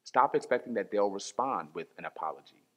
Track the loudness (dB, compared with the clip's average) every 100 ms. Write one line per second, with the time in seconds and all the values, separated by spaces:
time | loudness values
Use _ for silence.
0 | 0 4 4 4 2 0 0 -4 0 2
1 | 2 0 -6 -4 -2 -2 -4 -8 -10 -10
2 | -12 -6 -6 -6 -14 _ _